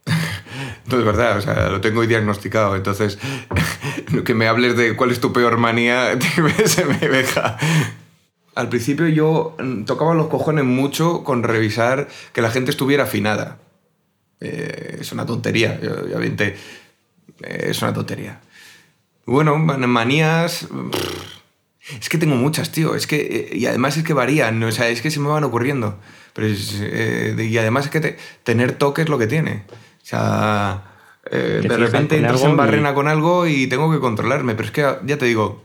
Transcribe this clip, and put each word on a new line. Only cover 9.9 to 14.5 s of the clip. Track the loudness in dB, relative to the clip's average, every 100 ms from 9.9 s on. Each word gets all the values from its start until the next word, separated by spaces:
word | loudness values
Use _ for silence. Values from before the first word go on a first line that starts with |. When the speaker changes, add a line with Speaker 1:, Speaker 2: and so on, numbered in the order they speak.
| 0 2 2
Speaker 1:
los | 2
cojones | 0 2 2 4
mucho | 2 2 2 0 0
con | -2 0
revisar | 2 2 2 2 2 0 -4 -10 -8
que | -2
la | 0
gente | 0 -2
estuviera | 0 2 2
afinada. | 2 0 0 -2 -4 -12 _ _ _ _ _ _ _ -14
Eh, | -10